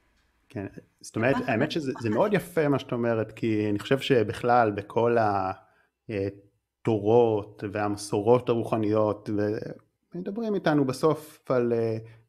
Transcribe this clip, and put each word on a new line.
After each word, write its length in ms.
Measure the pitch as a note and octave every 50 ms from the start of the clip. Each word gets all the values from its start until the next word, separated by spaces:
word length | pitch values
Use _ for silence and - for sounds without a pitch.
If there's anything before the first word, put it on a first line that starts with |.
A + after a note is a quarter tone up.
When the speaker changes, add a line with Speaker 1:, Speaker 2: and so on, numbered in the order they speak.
| _ _ _ _ _ _ _ _ _ _
Speaker 1:
כן, 180 | - G#2+ G2 G2 - - - _ _ _
זאת 160 | - - -
אומרת, 200 | A2 A2+ B2+ C#3
Speaker 2:
ככה 160 | B3 - - A#2+
Speaker 1:
האמת 180 | G#2+ C#3+ D#3 -
שזה, 200 | F3 C#3+ C3+ A#2+ -
זה 100 | A#2+ A2
מאוד 240 | G#2+ A#2+ F#3 G#3 G#3
יפה 340 | E3+ - - - E3 D3+ C#3+
מה 100 | C#3+ C3
שאת 140 | - - C3
אומרת, 400 | A#2+ A#2+ A#2 A#2 A2+ G#2+ A2 -
כי 380 | - - A2+ A2 G#2+ G#2+ G#2+
אני 80 | G#2 G2+
חושב 200 | - - C3+ C3
שבכלל 720 | - - C#3 A#2+ G#2+ G2+ - - - A#2+ A#2+ B2 A#2 A2
בכל 480 | G#2 G2 G2 - - A#2 A#2 A#2+ A#2+ A#2
ה-, 340 | A2 G#2 G2+ G2 F#2+ F#2 F#2+ - - _ _ _ _ _ _ _ _ -
אה, 180 | A2 G2 G2 G2 G2+ G2+ - _ _ _ _ _ _ _ _
תורות 840 | A#2+ A2 G#2 G2+ G#2 A2+ B2 A#2+ A2+ A2 G#2 G2+ - - - A2 G2+ F#2+
והמסורות 760 | G#2 G#2 G#2 G#2 G2+ - - - G#2 G2+ A2+ B2 B2 B2 -
הרוחניות, 840 | A#2+ A#2 A2 - B2 A2+ G#2+ G#2 G#2+ A2 G#2+ G#2+ G2+ - - A2+ G#2+ G2+ G#2 G#2 G#2+ - - - - - _ _ _ _ _ _ -
ומדברים 400 | F3 F#3 G3+ G3 A#3 A3+ A3 G#3
איתנו 300 | F#3 - E3+ D3+ D3 C#3
בסוף 680 | C3 B2+ - - D#3 C#3+ D#3 - - - - _ -
על, 220 | C3+ B2+ A#2+ A#2+ A#2
אה, 240 | A#2 A2+ A2+ A2 A2 A2+ - - - _